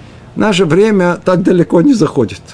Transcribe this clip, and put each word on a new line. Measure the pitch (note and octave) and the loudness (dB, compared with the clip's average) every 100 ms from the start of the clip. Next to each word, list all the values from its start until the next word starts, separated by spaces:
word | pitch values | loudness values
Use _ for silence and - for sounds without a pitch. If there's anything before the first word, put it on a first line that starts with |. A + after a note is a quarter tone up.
| - - - - | -20 -20 -14 -4
В | |
наше | G#3 F3+ F3+ | -2 0 0
время | E3+ A3 G3+ F3 E3+ - | 2 2 2 0 -2 -2
так | F3+ | -2
далеко | F#3 F3+ D#3+ F3 | 0 0 0 2
не | C#4+ A#3+ | 2 2
заходит. | D3 C#3 G#2+ - - | 0 -2 -4 -6 -20